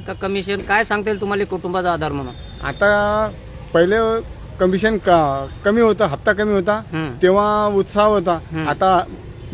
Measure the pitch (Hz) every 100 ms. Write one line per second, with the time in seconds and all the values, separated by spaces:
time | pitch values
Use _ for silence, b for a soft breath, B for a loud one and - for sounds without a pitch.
0 | 180 190 190 196 180 202 185 202 220 208
1 | 208 208 202 202 202 180 175 185 180 165
2 | 151 143 127 120 - - 135 139 202 208
3 | 208 214 214 202 - - - 165 180 220
4 | 226 226 - - - - 185 185 220 214
5 | 196 170 147 135 135 - 202 226 226 190
6 | 196 139 - 196 214 202 185 214 220 160
7 | 156 120 185 196 208 208 208 196 190 208
8 | 208 208 180 165 - 160 151 147 190 185
9 | 190 - - - -